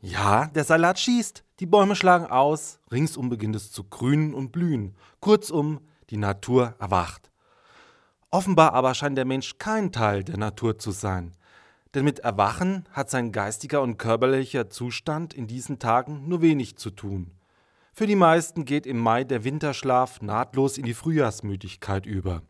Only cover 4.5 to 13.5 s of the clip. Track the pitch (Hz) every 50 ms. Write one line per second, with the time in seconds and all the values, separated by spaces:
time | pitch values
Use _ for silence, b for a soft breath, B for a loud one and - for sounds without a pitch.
4.5 | - 170 175 170 156 120 104 95 95 b b b b b - 202 214 208 208 -
5.5 | 156 165 147 151 156 143 b b b b b _ - 107 104 101 98 98 - -
6.5 | 120 127 123 117 113 _ 101 95 98 92 87 85 - - _ _ b b b b
7.5 | b b b b b b b b b b b b b b b b - 180 185 190
8.5 | 185 165 160 156 - 123 127 131 127 - - 143 139 131 131 127 131 135 127 -
9.5 | - _ - 208 214 220 208 180 185 117 113 107 101 101 95 - 170 98 107 107
10.5 | 101 - - 113 107 - - 113 98 98 - 104 95 90 87 85 87 b b b
11.5 | b b b b b b b b b 139 135 147 135 - - 123 104 98 101 98
12.5 | 120 - 180 180 196 190 180 _ - - 139 - - 131 120 117 98 113 101 101